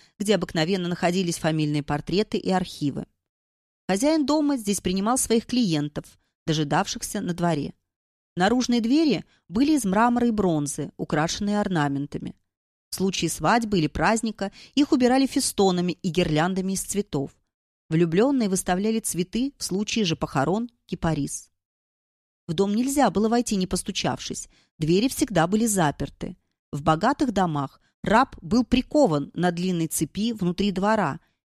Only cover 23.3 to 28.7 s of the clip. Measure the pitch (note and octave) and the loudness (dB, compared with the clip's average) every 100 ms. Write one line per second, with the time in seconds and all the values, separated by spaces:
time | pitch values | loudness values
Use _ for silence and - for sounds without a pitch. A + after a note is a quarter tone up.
23.3 | A#3+ A#3+ G3 F#3 F#3 - - D3+ - - | 2 0 -2 -2 -4 -4 -4 -4 -4 -8
24.3 | - - _ _ - D#3 F3+ C4 - D4 | -12 -14 _ _ -4 2 2 2 0 0
25.3 | F3 E3+ G#3+ A#3 G3 D3+ - C#3+ - - | 2 2 2 2 2 0 0 -8 -10 -12
26.3 | F3+ _ _ _ D3 D#3+ D#3+ A3 D4 C4 | -12 _ _ _ -2 0 2 2 0 0
27.3 | G3 F3 D3 C3+ - _ _ - A3 C4 | 0 0 -2 -6 -10 _ _ 0 2 2
28.3 | - E3 A#3 A#3 | -4 -2 0 2